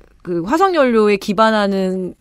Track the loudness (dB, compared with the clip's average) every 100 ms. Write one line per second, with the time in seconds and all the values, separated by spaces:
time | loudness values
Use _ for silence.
0 | _ _ -8 -6 -2 0 0 2 2 2
1 | 2 0 -2 0 2 2 0 -2 -2 -4
2 | -8 -12